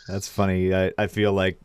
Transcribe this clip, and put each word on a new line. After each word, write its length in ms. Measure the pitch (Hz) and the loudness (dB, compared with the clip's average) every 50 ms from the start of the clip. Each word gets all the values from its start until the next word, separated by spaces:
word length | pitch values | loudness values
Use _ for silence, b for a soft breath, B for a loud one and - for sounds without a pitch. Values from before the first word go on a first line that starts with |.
| B | B
That's 220 | B 95 98 - - | B -8 -8 -8 -6
funny. 440 | - - 101 95 95 92 92 92 92 | -2 0 0 2 2 2 2 2 2
I, 200 | 92 95 95 - - | 2 0 0 0 -2
I 100 | 107 98 | -4 -2
feel 240 | - 107 104 104 98 | 0 0 2 2 2
like 260 | 98 92 95 85 - | 2 0 0 -2 -4